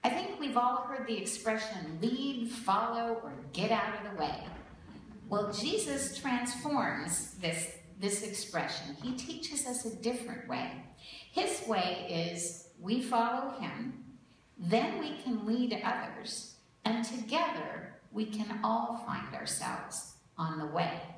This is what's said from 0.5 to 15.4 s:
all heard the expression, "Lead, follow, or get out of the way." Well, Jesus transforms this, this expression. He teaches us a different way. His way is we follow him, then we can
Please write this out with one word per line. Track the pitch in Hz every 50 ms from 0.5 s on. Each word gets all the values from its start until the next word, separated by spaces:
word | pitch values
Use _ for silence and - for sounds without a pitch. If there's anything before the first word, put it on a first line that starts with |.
| 233
all | 240 240 247 247 247 -
heard | - 277 254 226
the | 233 226
expression, | 196 190 - - - - 220 220 214 - - 202 185 165 151 165 160
"Lead, | 196 233 247 269 269 277 269 240 226 233
follow, | - - - - 196 208 226 233 233 233 233 233 226 226 -
or | 294 135 - - -
get | - 175 196 220
out | 226 214 - - -
of | - - 208
the | 196 160
way." | 151 147 - - - - 170 - - - - - - - - - - - - - -
Well, | - 202 202 208 202
Jesus | 185 - 220 302 392 440 - 285 277 277 - - -
transforms | - - 277 247 240 247 - - - - 294 285 - - - - - - 170 - - - - - -
this, | - 170 165 165 - - - - - - - -
this | 190 202 202 202
expression. | 220 220 202 - - - - 165 139 - - - 139 139 143 -
He | - 247 254
teaches | 254 - - 320 - - 311 302 277 -
us | 254 247 - -
a | 226 -
different | - - 233 247 - - - - - -
way. | - 254 - 247 - - - - - - - - - - - - -
His | - 370 403 381 - - -
way | 233 214 190 180 175 175 - 175 175 175 165 170 170
is | 175 175 - - - - - - - -
we | 170 190 226 254
follow | 214 - 240 233 226 240 254 262 269 277 - -
him, | - - - - 233 262 - - - - - - - - - - - - -
then | - 175 170 208 233 269 339 - -
we | 311 - 190
can | - - 262 226 214